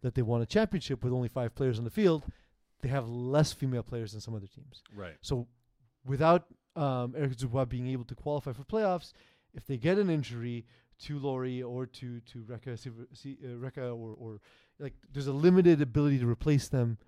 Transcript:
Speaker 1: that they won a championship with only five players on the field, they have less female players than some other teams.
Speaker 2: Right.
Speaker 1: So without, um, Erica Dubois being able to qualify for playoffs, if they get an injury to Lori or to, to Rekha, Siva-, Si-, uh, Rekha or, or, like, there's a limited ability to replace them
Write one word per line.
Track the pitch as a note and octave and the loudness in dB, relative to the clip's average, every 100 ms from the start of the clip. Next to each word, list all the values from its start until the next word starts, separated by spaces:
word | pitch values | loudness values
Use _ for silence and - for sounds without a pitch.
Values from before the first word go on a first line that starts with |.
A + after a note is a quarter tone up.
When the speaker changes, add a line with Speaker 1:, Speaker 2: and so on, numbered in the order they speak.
Speaker 1:
that | B2+ | -4
they | B2+ | 0
won | A2+ A#2+ | 0 0
a | A2+ | 2
championship | G#3 G#3+ F3 - B2+ | 2 2 0 -2 -4
with | B2 | -2
only | B2+ A#2+ | 0 -2
five | C3 A#2 - | -2 -4 0
players | C3 A2+ | 0 0
on | |
the | A#2+ | -2
field, | - G3 D#3 - - _ _ _ _ | 2 4 4 -2 -14 _ _ _ _
they | C3 | -4
have | C#3 A2+ | -2 -4
less | A#2+ B2 C#3+ D3 | -6 0 4 2
female | - C3+ B2 | 0 -2 -2
players | - A#2+ A2 | -4 -6 -8
than | G#2+ | -10
some | A2+ A2 | -10 -10
other | F#2+ | -10
teams. | - C#3 - _ G#2 | -16 -20 -20 _ -14
Speaker 2:
Right. | F2+ D2+ | -14 -14
Speaker 1:
So | - B2+ A#2+ _ _ _ _ _ B2+ | -4 -4 -4 _ _ _ _ _ -6
without, | C#3 D#3+ F3 - - _ E3 | 2 6 6 4 -12 _ -4
um, | C#3+ B2+ B2 C3+ | -2 0 -2 -2
Erica | C#3 A#2+ | -4 -4
Dubois | B2+ B2+ B2 | -2 -2 -2
being | B2 B2 | -2 -4
able | C3 B2 | -6 -8
to | - | -10
qualify | D3 D3 C#3 | -6 -4 -4
for | B2 | -10
playoffs, | C3+ A3 G#3 F3+ - - _ _ _ - | -6 -2 0 0 -4 -20 _ _ _ -16
if | - | -8
they | C3 | -2
get | C#3 F#3+ | 2 2
an | G3 | 2
injury | D#3 A2+ A#2+ A#2+ A#2+ A2+ _ _ _ | 0 -2 -6 -8 -8 -10 _ _ _
to | - D3 | -10 -6
Lori | C#3 C3 B2+ B2+ | -4 -2 -4 -4
or | B2 B2 B2+ | -6 -8 -8
to, | - B2 A#2+ | -10 -12 -12
to | A#2+ A#2+ | -14 -18
Rekha, | A2 A#2+ C3 A2+ | -14 -14 -12 -12
Siva-, | C3 A2+ B2 | -12 -16 -18
Si-, | C3 C#3 C3+ | -16 -16 -14
uh, | B2+ A#2+ | -14 -12
Rekha | C3 C#3+ B2 | -10 -8 -8
or, | A#2 A2+ | -8 -10
or, | G#2+ A#2 G#2 - _ _ - | -12 -14 -14 -18 _ _ -14
like, | C#3 - - | -14 -14 -12
there's | C#3 C#3 | -6 -4
a | |
limited | C#3 E3+ F#3 F3 D#3 | 4 8 8 8 8
ability | C#3 C#3+ D3 C#3 | 6 4 4 4
to | A#2+ | 2
replace | A#2 D#3 C#3+ - | 2 4 2 2
them | C3 A#2 A2+ | 0 0 -2